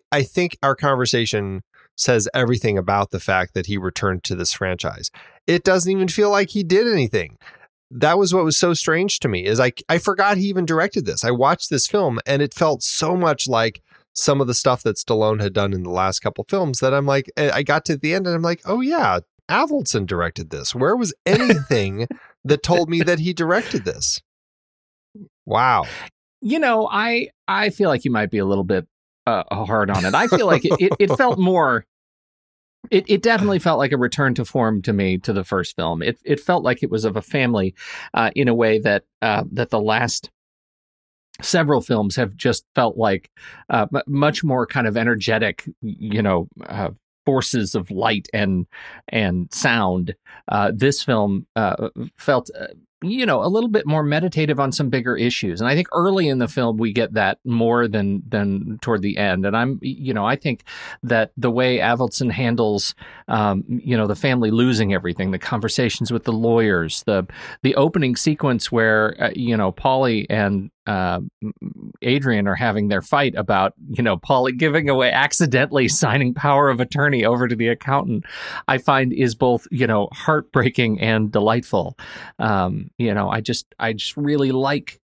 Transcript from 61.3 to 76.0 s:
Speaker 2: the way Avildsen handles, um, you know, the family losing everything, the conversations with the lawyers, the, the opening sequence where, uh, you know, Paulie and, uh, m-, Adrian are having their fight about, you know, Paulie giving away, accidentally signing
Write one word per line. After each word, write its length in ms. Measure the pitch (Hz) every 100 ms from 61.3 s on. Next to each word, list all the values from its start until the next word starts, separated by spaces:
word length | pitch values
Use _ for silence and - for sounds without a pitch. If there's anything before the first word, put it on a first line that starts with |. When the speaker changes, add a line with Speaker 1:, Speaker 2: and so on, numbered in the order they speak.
| -
Speaker 2:
the 140 | 123
way 260 | 117 127 123
Avildsen 540 | 104 120 123 - 127
handles, 640 | 104 123 117 110 101 - - - - -
um, 360 | 113 107 98 -
you 280 | 120 123 120
know, 120 | 107
the 80 | 101
family 340 | 143 127 110
losing 460 | 113 123 113 107 95
everything, 340 | 90 85 95
the 80 | 95
conversations 720 | - 117 104 - 123 - 117
with 120 | 117
the 100 | -
lawyers, 720 | 110 117 117 110 92 80 - -
the, 220 | 101 92 - - -
the 140 | 131 135
opening 400 | 147 170 135 120
sequence 560 | - 147 143 120 -
where, 440 | 120 110 110 107 -
uh, 80 | 110 -
you 200 | 120 113
know, 160 | 95
Paulie 540 | 92 139 131 131 110 -
and, 440 | 107 101 101 98 _ -
uh, 320 | 101 92 90 92 -
m-, 480 | 107 - - - - -
Adrian 460 | 123 139 135 110 101
are 80 | 90
having 320 | 120 107 104
their 140 | 101
fight 340 | - 143 139 -
about, 380 | 101 98 95 - -
you 120 | 104
know, 140 | 117 92
Paulie 400 | - 135 127 127
giving 320 | 156 147 147
away, 220 | 131 127
accidentally 800 | - 143 - 165 127 147 143 123
signing 440 | -